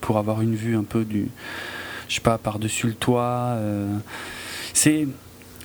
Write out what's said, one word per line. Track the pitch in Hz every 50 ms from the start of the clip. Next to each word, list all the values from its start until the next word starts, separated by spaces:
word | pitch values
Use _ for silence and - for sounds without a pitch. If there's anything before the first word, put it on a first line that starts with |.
pour | - - 110 107
avoir | 101 107 110 113
une | 113 113 113
vue | 107 110 117 113
un | 107 104
peu | - - 113 110
du, | 107 107 104 - - - - - - - - - - - - - - - - - -
je | -
sais | -
pas, | - 117 113 -
par-dessus | - 107 104 104 110 107 - - - 117
le | 110
toit. | - - 123 123 120 120 123 123 123 123 123 120
Euh, | 110 107 107 104 101 101 101 104 107 - - - - - - - - - - - - - - -
c'est, | - - 156 151 156 151 135 131 - - - - - - - - -